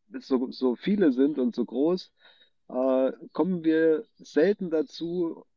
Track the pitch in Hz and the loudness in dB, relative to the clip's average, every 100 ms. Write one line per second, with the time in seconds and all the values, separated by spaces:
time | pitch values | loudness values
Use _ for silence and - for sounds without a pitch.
0 | _ 123 - 131 127 - 127 117 - 202 | _ -12 -2 -2 -2 -2 -2 -2 -2 2
1 | 170 123 139 143 123 117 113 117 151 185 | 2 4 2 2 -2 -2 -4 -2 0 -2
2 | - _ _ _ _ _ - 127 131 131 | -6 _ _ _ _ _ -10 -4 0 2
3 | 131 - 170 - 165 180 160 160 160 156 | 0 -2 -10 -2 -2 0 2 4 4 2
4 | - _ - - 170 208 180 156 147 - | -2 _ -4 2 2 2 -2 -4 -4 -6
5 | 165 175 165 - - | -6 -4 -4 -6 -14